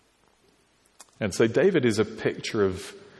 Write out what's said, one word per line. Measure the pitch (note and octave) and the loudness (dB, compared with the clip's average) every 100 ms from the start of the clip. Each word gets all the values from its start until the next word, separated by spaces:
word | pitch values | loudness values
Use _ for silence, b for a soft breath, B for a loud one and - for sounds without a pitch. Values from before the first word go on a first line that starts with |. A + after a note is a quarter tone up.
| _ _ _ _ _ _ _ _ _ - - - | _ _ _ _ _ _ _ _ _ -20 -20 -6
And | G#2+ | -4
so | - A#2 | 2 2
David | A#2 F3+ E3+ | 4 2 4
is | B2 G#2+ | 2 2
a | |
picture | G#2 - C3+ C#3 - A2+ | -2 -2 -4 -4 -4 0
of | G2 F2+ - - B B | 0 -2 -10 -18 B B